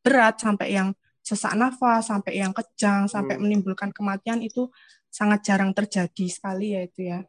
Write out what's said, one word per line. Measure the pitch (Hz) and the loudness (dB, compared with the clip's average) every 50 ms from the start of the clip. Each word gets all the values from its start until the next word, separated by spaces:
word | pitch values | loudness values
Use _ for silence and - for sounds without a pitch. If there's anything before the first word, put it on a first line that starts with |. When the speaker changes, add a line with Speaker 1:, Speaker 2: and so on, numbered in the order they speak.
Speaker 1:
berat | _ 247 269 254 226 220 220 - | _ 6 6 6 6 4 4 2
sampai | - 220 202 196 - - 202 | -2 -2 0 0 -2 0 0
yang | 196 190 190 196 _ _ _ _ _ | 0 0 0 -2 _ _ _ _ _
sesak | _ - 214 202 - - - | _ -6 -4 -4 -2 -2 0
nafas, | 214 240 262 254 - 254 240 233 226 226 - | 2 0 0 0 2 2 2 2 2 0 -2
sampai | 214 202 - 190 190 196 | -4 -4 -2 -4 -4 -2
yang | 196 190 190 | -2 -2 -2
kejang, | - 226 _ _ - 214 202 202 202 196 | -6 -8 _ _ 0 2 2 4 4 2
sampai | 202 - 208 202 135 - | 0 0 -2 -2 -2 -2
Speaker 2:
Hmm. | - | 0
Speaker 1:
menimbulkan | 202 208 208 208 185 190 190 - 202 202 - | 0 2 2 2 0 0 -4 -4 -6 -8 -6
kematian | - 208 196 196 202 _ 226 233 233 | -4 -4 -4 -4 -4 _ -4 -4 -4
itu | 226 214 - 247 254 254 _ _ - _ _ _ _ _ - | -4 -4 -4 -4 -4 -4 _ _ -20 _ _ _ _ _ -6
sangat | - 208 208 208 202 - | 0 2 2 2 2 2
jarang | - 196 190 196 190 190 | 0 2 2 2 2 0
terjadi | - 214 208 - 196 175 170 _ - 185 180 | 0 -2 0 0 -2 -2 -2 _ -4 -4 -4
sekali | - - - 196 190 190 208 214 202 | -4 -6 -8 -6 -4 -4 -4 -4 -4
ya | 190 180 180 | -4 -6 -8
itu | _ - 185 180 175 | _ -10 -8 -6 -6
ya. | 175 185 | -8 -10